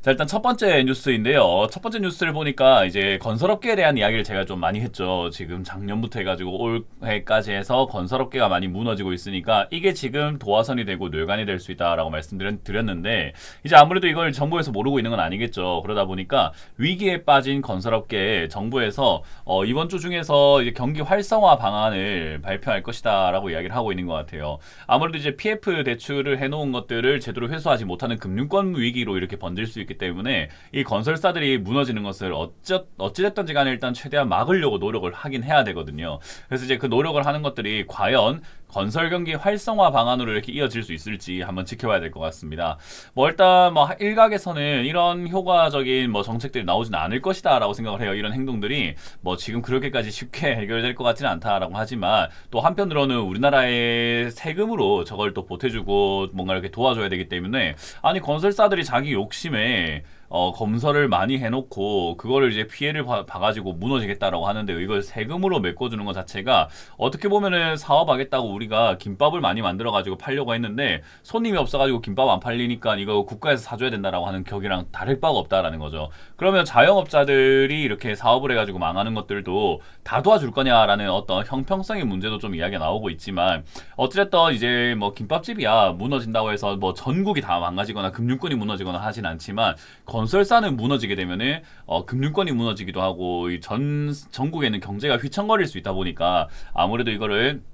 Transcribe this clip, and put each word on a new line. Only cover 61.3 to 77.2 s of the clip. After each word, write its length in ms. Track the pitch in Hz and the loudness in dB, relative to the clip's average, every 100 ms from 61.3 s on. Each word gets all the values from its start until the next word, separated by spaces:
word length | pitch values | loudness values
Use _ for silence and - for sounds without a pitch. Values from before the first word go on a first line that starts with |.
| 131 | 0
해놓고 800 | 117 127 131 - 101 101 85 87 | -2 -4 -6 -4 0 0 0 -4
그거를 340 | 107 135 131 | 0 4 4
이제 160 | 107 107 | 2 -4
피해를 360 | - 147 156 | -4 -4 -4
봐-, 220 | 123 113 92 | -2 -4 -4
봐가지고 480 | 92 101 107 95 | -2 0 0 -6
무너지겠다라고 760 | 85 110 135 104 101 98 87 90 | -4 -2 0 -2 -2 -2 0 -2
하는데, 240 | 107 101 85 | -2 -4 -4
이걸 180 | 95 101 | -2 -2
세금으로 580 | 101 117 110 170 190 165 | -4 -8 -6 -2 0 0
메꿔주는 440 | 90 87 123 110 101 | -2 -4 -6 -6 -6
것 80 | |
자체가 560 | 95 92 101 107 113 78 - - - | -8 -8 -8 -2 0 -2 -6 -20 -4
어떻게 300 | 127 - 202 | -4 -2 -2
보면은 500 | 202 202 180 165 156 | 0 0 -2 -2 -4
사업하겠다고 840 | - 147 160 131 131 131 117 101 | 2 2 4 0 0 -2 -2 -6
우리가 380 | 110 110 113 92 | -2 2 2 0
김밥을 440 | 107 95 147 170 | -6 0 2 2
많이 200 | 101 101 | -2 0
만들어가지고 560 | 101 92 113 104 95 95 | -2 -2 -2 -2 -2 -6
팔려고 360 | - 135 123 | -4 -4 -2
했는데 480 | 117 117 110 139 78 - - | -2 -4 -2 -2 -2 -6 -20
손님이 340 | - 226 226 185 | -6 -2 0 0
없어가지고 440 | 131 143 139 117 | 0 2 2 2
김밥 280 | 110 101 131 | -2 0 2
안 100 | 95 | 2
팔리니까 580 | 120 120 123 120 117 101 | 0 -2 -2 -2 -2 -2
이거 260 | 101 104 101 | 0 0 0
국가에서 380 | 110 156 135 | -4 0 0
사줘야 260 | 113 110 127 | -2 -4 -4
된다라고 380 | 107 98 90 90 | -2 -2 -2 -4
하는 160 | 95 | -6
격이랑 440 | 90 101 98 92 87 | -6 -6 -2 -2 -4
다를 280 | - 107 139 | -8 -2 0
바가 180 | 160 123 | 2 0
없다라는 420 | 82 95 85 80 | 2 0 0 -4
거죠. 300 | 76 78 76 - - - | -8 -8 -8 -12 -18 0
그러면 300 | 185 190 160 | 2 4 4
자영업자들이 1160 | - 151 196 - 151 | 6 8 6 4 2